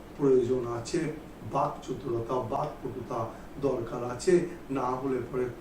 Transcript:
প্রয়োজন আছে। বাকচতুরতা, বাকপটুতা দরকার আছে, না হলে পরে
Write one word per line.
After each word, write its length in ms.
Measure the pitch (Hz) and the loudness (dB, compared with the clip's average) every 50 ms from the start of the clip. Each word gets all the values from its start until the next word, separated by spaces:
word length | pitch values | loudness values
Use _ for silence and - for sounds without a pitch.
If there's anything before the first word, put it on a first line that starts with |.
| - - - - | -14 -14 -2 2
প্রয়োজন 500 | 143 139 131 123 117 117 127 127 117 120 | 6 8 8 8 6 6 4 2 0 0
আছে। 320 | 120 117 - - - 160 - 151 151 - - - - - - 110 | -4 -4 -4 -2 0 0 0 0 -2 -6 -10 -14 -14 -14 -8 -2
বাকচতুরতা, 800 | 117 113 117 117 - - - - 127 120 143 127 117 113 113 120 127 | 0 0 0 0 -2 -4 -6 -6 -6 -4 -4 -2 -2 -2 0 0 0
বাকপটুতা 960 | 131 113 107 135 139 147 151 - - - 117 110 123 110 - 123 120 120 - - - - - - - | -2 0 0 -2 -2 -2 -2 -4 -6 -8 -8 -6 -6 -6 -4 -4 -2 -4 -4 -6 -10 -14 -14 -6 0
দরকার 500 | 135 135 127 120 113 113 123 123 120 120 | 0 2 2 0 -2 -4 -4 -4 -4 -4
আছে, 360 | 123 123 - 190 175 175 - - - - - - | -4 0 4 6 6 6 6 4 -4 -8 -8 -4
না 160 | 135 135 127 | -2 0 0
হলে 360 | 123 131 127 135 135 131 123 113 - | 0 0 0 0 0 0 0 -2 -2
পরে 140 | - 127 123 123 120 - | -2 -2 -2 -2 -2 0